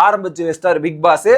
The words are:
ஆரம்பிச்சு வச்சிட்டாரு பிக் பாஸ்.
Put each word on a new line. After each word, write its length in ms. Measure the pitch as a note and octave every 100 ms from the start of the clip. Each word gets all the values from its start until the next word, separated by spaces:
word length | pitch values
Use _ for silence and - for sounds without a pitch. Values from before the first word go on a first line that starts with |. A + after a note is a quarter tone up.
ஆரம்பிச்சு 420 | F#3+ G#3 F#3 D3 E3
வச்சிட்டாரு 320 | D#3 F#3 D#3
பிக் 200 | D#3+ D3+
பாஸ். 300 | E3+ D#3 G#3